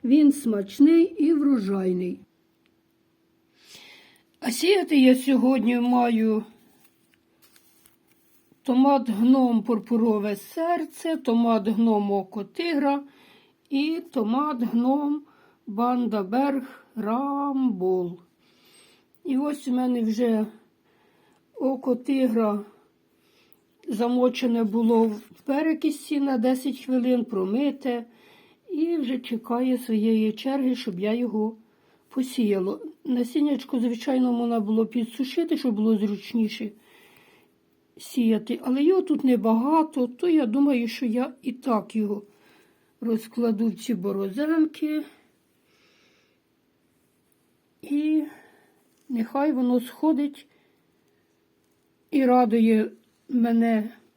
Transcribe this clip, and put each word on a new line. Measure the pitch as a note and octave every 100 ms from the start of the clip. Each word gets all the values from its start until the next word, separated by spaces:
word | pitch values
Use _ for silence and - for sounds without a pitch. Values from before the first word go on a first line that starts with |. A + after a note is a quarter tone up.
Він | A#3+ C#4+ D4
смачний | C#4+ A#3 G3+ G3 - C#4+ E4
і | F#4 - D#4
врожайний. | D#4 C#4+ B3+ F#3+ G3 F#3 F3+ F3+ C4+ - _ _ _ _ _ _ _ _ _ _ _ _ _ _ - - - _ _ _ _
А | B3
сіяти | A#3 E4+ G4+ - D4
я | B3+
сьогодні | B3+ C4+ C4 B3+ C4 G#3+ A#3+
маю | A#3+ B3 A#3+ A3+ A3 G#3+ A3 _ _ _ _ _ _ _ _ _ _ _ _ _ _ _ _ _ _ _ _ _
томат | - B3 C#4 C#4 C4+
гном | G3+ A#3 C4+ B3+ A3+
пурпурове | G#3 A3+ - A#3 A3+ G#3+ G#3 G3+
серце, | - - E4 F4 D#4 - E4 D#4+
томат | - A#3 A#3 A3+ G3
гном | G#3+ A3+ G#3 G3+
"Око | G3 F#3+ A3
тигра". | G3 - E4+ D4 C#4+ C#4+ C#4 _ - - _ _ _
і | C#4 D4+ E4 E4+
томат | B3+ G#3+ B3+ D4+ C4
гном | A3+ A#3 B3+ C#4 D4 D4 - _ _ _ -
бандаберг | G3+ A#3+ B3 A#3 G#3+ F#3 A#3+ C#4 C#4 C4 - _ A3
рамбол. | G3+ A#3 C#4 C#4 C#4+ C4+ B3+ F#3+ F3+ F#3 F3 F3+ _ _ _ _ _ _ _ _ _ _
І | - C4
ось | D4 C#4+ C4+
у |
мене | B3 B3+ B3
вже | A3 G#3+ A#3+ A3 G#3+ - _ _ _ _ _ _ _ _ _
око | A#4+ C4+ C4 C4
тигра | A#3+ B3+ C4+ B3+ A3 A3 G#3 G#3 _ _ _ _ _ _ _ _ _ _ _ -
замочене | G#3 A#3+ B3 B3 B3 B3+ A#3
було | A3 A3 A3+ A#3
в | A3+ G#3 - -
перекисі | - C#4 D#4 D#4 D#4 D4 - C#4+
на | C#4 C4
десять | B3 B3+ C#4 B3+
хвилин, | - B3+ A#3+ B3
промите, | - G3+ F#3 A3+ C#4+ C4+ C4 A#3+ A#3 _ _ - _ _ -
і | D#4 E4+ E4+
вже | B3 C4
чекає | - A3+ - A#3+ C4 B3
своєї | B3+ A3 A3 A3 A3
черги, | G#3+ C4+ C#4 C4
щоб | A#3+ - F3+
я | G#3
його | A#3 A#3+ G#3+ G#3+ A3 _ _ _ _ _
посіяла. | C4+ B3+ - G#3+ G3 F#3 G3 - -
Насіннячко, | D#4 B3 A#3+ D#4 D4 C#4 - B3+
звичайно, | A#3+ A#3 - C4 B3+
можна | A#3+ A#3+ A#3
було | G3+ A3 A3
підсушити, | B3 A3+ - C4 - E4 E4
щоб | B3+
було | G#3 A3 G#3+
зручніше | G#3 G3+ - A#3 G#3+ - G#3+ - _ - - _ _ _ _ _ _ _ _ -
сіяти, | - - A3+ A3 A3 A#3+
але | C4 C4
його | D4+ F#4
тут | F#4 D#4
небагато, | C4 B3 A3 A3+ C4 D#4+ D#4 C#4+ B3
то | B3 F4+
я | D#4 A#3+
думаю, | A#3+ C#4+ B3+ A#3
що | - B3
я | A#3+ C4+ -
і | C4+
так | - C4+ A3 - A3
його | G#3 G#3 - _ _ _ _ _ _ _
розкладу | A3+ A3+ - - A#3 G#3 A3+
в |
ці | F3 -
борозенки. | G3+ G3 G3 G3 G3+ D4+ D#4+ D#4 - D4+ D4+ D4 _ _ _ _ _ _ _ _ _ _ _ _ _ _ _ _ _ _ _ _ _ _ _ _ _ _ _
І | - C#4+ D#4 D#4 D4 - - _ _ _ _ _ _
нехай | A#3+ A3+ C#4 D4+
воно | B3+ B3 B3
сходить | B3 - D#4 C#4 C#4+ C#4+ - _ _ _ _ _ _ _ _ _ _ _ _ _ _ _ _
і | C#4+ B3+
радує | B3 A#3+ A#3 A3+ A3 A3 - _ _ -
мене | B3+ A#3 A#3 A#3 A3 G#3+ - _